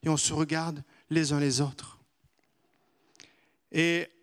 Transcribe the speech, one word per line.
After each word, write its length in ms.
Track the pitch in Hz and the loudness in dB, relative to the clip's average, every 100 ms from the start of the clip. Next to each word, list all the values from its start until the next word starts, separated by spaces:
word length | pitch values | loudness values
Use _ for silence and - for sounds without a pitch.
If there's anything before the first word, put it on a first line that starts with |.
et 80 | 151 | 0
on 80 | 151 | 0
se 140 | - | 0
regarde 520 | 147 156 160 165 147 - _ - | 0 0 0 -2 -6 -12 _ -2
les 240 | 160 147 | 0 2
uns 60 | 147 | 2
les 200 | 143 127 | 2 2
autres ? 400 | 143 - - - _ _ _ _ _ _ _ _ _ _ _ _ - _ _ _ _ | 0 -4 -18 -20 _ _ _ _ _ _ _ _ _ _ _ _ -20 _ _ _ _
Et 380 | 160 170 170 170 _ | 0 2 2 -4 _